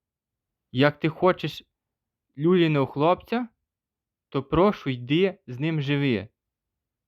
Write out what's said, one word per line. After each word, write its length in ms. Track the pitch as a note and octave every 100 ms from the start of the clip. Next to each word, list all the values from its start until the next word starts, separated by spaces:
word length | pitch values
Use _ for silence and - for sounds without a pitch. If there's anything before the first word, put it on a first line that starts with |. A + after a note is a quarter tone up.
| _ _ _ _ _ _ _
Як 280 | B2 C#3+ -
ти 80 | E3
хочеш 560 | - F#3 F3 D#3 - - _ _ _ _ _ _ -
Люліного 480 | D#3 F#3 E3 D3+ C3
хлопця, 640 | - D#3 F3+ - A#3 A#3+ _ _ _ _ _ _ _ _
то 140 | C#3+
прошу, 480 | C3+ D#3 G3+ - -
йди 480 | B2+ B2 D#3 F#3+ F#3 -
з 140 | B2
ним 200 | D#3 D#3+
живи. 480 | C#3 D3 C#3+ A2 - _ _ _ _ _ _ _